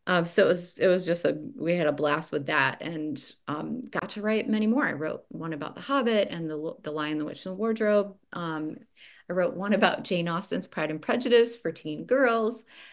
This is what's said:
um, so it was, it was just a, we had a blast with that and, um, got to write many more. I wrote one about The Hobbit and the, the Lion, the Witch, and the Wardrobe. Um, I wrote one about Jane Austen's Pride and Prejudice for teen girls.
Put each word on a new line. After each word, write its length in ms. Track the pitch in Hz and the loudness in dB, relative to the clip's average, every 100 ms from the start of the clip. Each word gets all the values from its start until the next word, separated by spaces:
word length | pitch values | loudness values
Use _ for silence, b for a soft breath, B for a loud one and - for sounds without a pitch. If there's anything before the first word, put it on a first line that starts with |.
| - | 2
um, 180 | 180 170 | 2 4
so 180 | - | 4
it 40 | 165 | 4
was, 300 | 175 - - | 4 -2 2
it 80 | 185 | 4
was 180 | 185 | 4
just 200 | 175 170 | 2 0
a, 120 | 147 151 - - | 2 0 -6 -6
we 180 | 165 | -2
had 140 | 175 151 | 2 2
a 40 | |
blast 380 | 147 151 147 - | 2 2 0 -2
with 160 | 151 139 | -4 0
that 340 | 156 135 - | 2 2 0
and, 520 | 151 165 151 156 - - - | -6 -6 -6 -6 -10 -12 -6
um, 340 | 151 160 156 254 | -6 -4 -8 -6
got 200 | 180 - | -6 -6
to 120 | 214 | -4
write 260 | 214 220 - | 0 0 0
many 200 | 214 214 | 2 2
more. 180 | 254 214 | 2 0
I 60 | |
wrote 320 | 147 156 - - | -2 -4 -6 -10
one 240 | 156 165 | -10 -8
about 220 | 151 156 | -6 -8
The 60 | - | -10
Hobbit 480 | 180 277 233 214 196 | -2 0 2 2 0
and 180 | 175 160 | -2 -6
the, 280 | 151 160 - | -6 -6 -8
the 100 | - | -8
Lion, 260 | 151 151 151 | -4 -2 -2
the 60 | |
Witch, 200 | 151 151 | -4 -8
and 80 | 190 | -10
the 60 | 185 | -4
Wardrobe. 560 | 226 220 214 208 196 - - | -2 0 4 4 2 -6 -14
Um, 440 | 175 170 156 156 - - _ b b - | -8 -6 -4 -6 -8 -18 _ b b -4
I 40 | |
wrote 220 | 180 175 | 0 0
one 180 | 175 202 | 0 0
about 320 | 202 196 - | 4 4 2
Jane 240 | - 180 170 | -2 -2 0
Austen's 400 | 170 - 175 - | -2 -2 -6 -6
Pride 240 | - 156 | -4 -4
and 100 | 156 | -4
Prejudice 540 | - 247 247 233 233 - | -2 0 4 6 6 2
for 160 | 165 | -6
teen 340 | 160 156 151 165 | -6 -8 -8 0
girls. 580 | 262 254 226 214 233 - b b | 4 4 4 0 -4 -12 b b